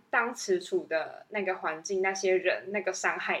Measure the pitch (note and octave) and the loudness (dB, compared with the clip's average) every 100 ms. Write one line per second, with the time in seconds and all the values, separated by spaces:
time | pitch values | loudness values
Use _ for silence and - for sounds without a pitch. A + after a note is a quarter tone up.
0 | - B3+ A#3 B3 - F3+ F3 F#3 D#3 D#3+ | 0 2 2 -2 0 0 2 -2 0 -2
1 | D3+ - - G#3 F#3 F#3 F3 D#3 D#3+ G3 | -2 -8 -8 -4 -2 0 -2 -4 -4 0
2 | F#3+ G3 F#3+ F#3 F3+ G#2+ - G#3 F#3+ F#3+ | 0 0 4 4 4 0 -2 -2 -2 0
3 | F#3 E3 - E3+ | -2 0 -2 -4